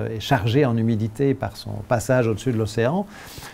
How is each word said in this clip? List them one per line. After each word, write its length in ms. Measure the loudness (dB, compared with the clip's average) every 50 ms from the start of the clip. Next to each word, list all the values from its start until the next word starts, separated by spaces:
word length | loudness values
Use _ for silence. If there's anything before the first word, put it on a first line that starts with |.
| -4 -4 -6
est 40 | -8
chargée 440 | 0 2 2 2 4 2 4 4 4
en 140 | 4 2
humidité 560 | 2 2 2 2 2 0 -4 -2 0 0 2 2
par 240 | 0 -2 -6 -8
son 140 | -10 -10 -10 -8 -8 -2
passage 400 | -2 -2 -2 2 2 2 2 4
au-dessus 240 | 2 0 0 -2 -2
de 60 | 0
l'océan. 500 | 0 -2 -2 0 0 0 2 0 0 -4 -6 -10 -18 -18 -18 -18 -16 -16 -18